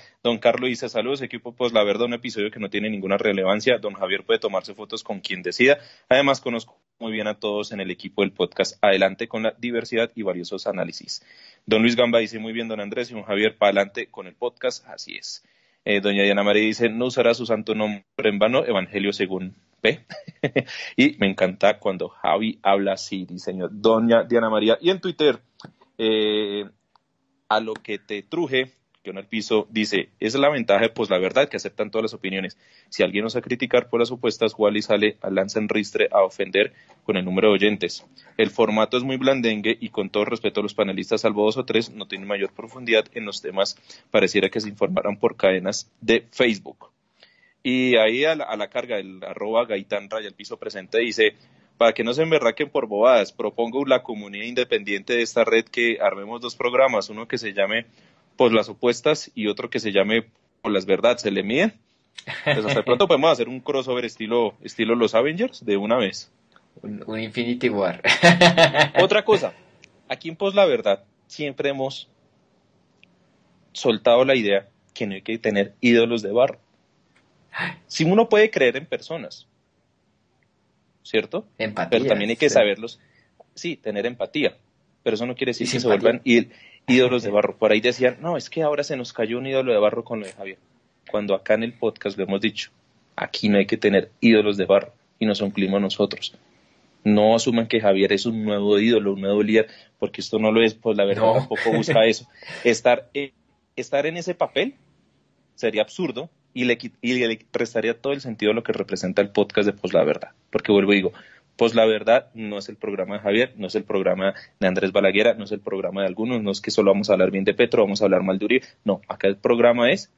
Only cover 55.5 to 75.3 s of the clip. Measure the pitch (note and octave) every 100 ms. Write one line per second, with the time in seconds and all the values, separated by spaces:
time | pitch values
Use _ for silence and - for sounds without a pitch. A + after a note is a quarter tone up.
55.5 | A2+ A2 - A#2 A2+ G2+ G2 G2+ A#2 A#2+
56.5 | A#2 B2 B2 C3+ A2+ F#2+ G#2+ A2+ B2 G#2+
57.5 | G2+ G2 A2 A#2 _ _ _ _ - B2
58.5 | A2 G#2 G#2 B2 A#2+ D3+ D#3 - - G#2+
59.5 | G2+ A#2+ A#2+ A2 G2 G2 A2+ A2+ _ _
60.5 | _ G#2 G2+ F#2 F#2+ A#2 B2 G#2+ F#2+ F#2+
61.5 | C3 G#3+ - _ _ _ - - - -
62.5 | C#3 G#2+ C3+ G#2+ B2 G3 D3+ D#3 C3+ A2+
63.5 | B2+ - C3+ B2+ B2 A#2+ - A2 A#2+ A2
64.5 | - G#2 - A2 A#2+ A2 A2+ C#3 E3+ B3+
65.5 | - A#2 G2 G#2 B2 G2+ - - _ _
66.5 | _ _ _ G#2 G#2 - A2 A2 A2+ A#2+
67.5 | B2 B2 G#2 F#2 E2+ - - F3 F3 F3
68.5 | E3+ E3 D3 D3 - F#3 G3+ G3+ G#3 G2
69.5 | - _ _ _ _ - C3 E3 D#3+ G3
70.5 | G3 F#3 B2 G#2+ G2 _ _ _ - D3
71.5 | B2+ C#3 C3+ C3+ - - _ _ _ _
72.5 | _ _ _ _ _ _ _ _ _ _
73.5 | _ _ - C3 A2 - A#2+ C3 C3+ G#2
74.5 | G2 - _ _ - A2 G2 -